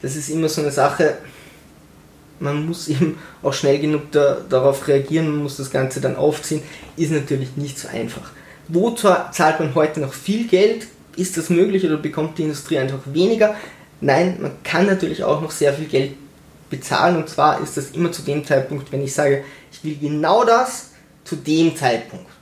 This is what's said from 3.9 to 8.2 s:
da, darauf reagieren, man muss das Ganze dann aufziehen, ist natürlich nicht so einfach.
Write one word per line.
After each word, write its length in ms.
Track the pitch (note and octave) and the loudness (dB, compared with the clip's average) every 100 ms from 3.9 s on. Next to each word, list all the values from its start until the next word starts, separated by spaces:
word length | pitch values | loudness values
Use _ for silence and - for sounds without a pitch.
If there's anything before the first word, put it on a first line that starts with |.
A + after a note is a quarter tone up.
| D3+ D3+ | -2 0
da, 260 | D3+ C#3+ - - | 2 4 2 0
darauf 400 | C3 C3+ C#3 - | 2 4 2 2
reagieren, 420 | C#3 C#3 D#3+ D#3+ | 2 2 0 0
man 120 | D3 | 0
muss 160 | C#3+ C3+ | -4 -6
das 120 | C3+ | -4
Ganze 300 | - C3 - | -2 -2 -2
dann 160 | - - | -4 2
aufziehen, 460 | D3 D3 - D3+ - - - - | 0 0 -4 -6 -6 -18 -18 -4
ist 160 | D#3+ | 0
natürlich 440 | D#3 C3+ C3+ C3 C#3+ | 0 0 -4 -4 -6
nicht 220 | C#3+ - | -8 -8
so 80 | - | -10
einfach. 420 | A2+ A2+ - | -6 -6 -8